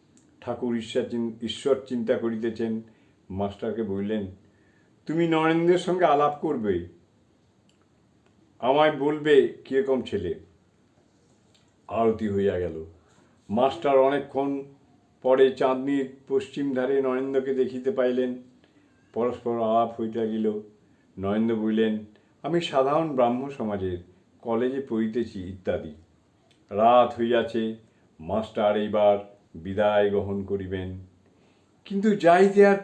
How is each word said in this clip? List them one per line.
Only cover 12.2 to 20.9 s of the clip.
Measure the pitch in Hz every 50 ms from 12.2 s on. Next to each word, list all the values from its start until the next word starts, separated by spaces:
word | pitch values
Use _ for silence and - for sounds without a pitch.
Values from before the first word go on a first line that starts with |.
| 110 104
হইয়া | 98 98 98 98 90 90
গেল। | 90 82 80 80 80 - - _ _ _ _ _ _ _ _ _ _ -
মাস্টার | 101 120 127 139 - - - 143 139 135
অনেকক্ষণ | 131 135 143 143 139 - - 135 139 139 139 139 139 - - _ _ _ _ _ _ _ _ _ -
পরে | 127 131 135 135 131
চাঁদনির | 117 - 143 131 131 131 131 143 143 139 131 123 - - _ -
পশ্চিম | 135 135 131 - - 147 143 139 131
ধারে | 127 127 131 139 135 131
নরেন্দ্রকে | 131 127 127 135 135 135 135 127 139 131
দেখিতে | 127 127 113 127 127 127 135
পাইলেন। | 113 131 123 127 127 127 127 127 123 123 - - _ _ _ _ _ _ _ _ _ _ _ _ -
পরস্পর | 110 117 123 117 - - 120 117 117 113
আলাপ | 110 110 117 117 113 - -
হইতে | 113 110 107 113
লাগিল। | 113 110 110 110 110 107 104 107 - - - _ _ _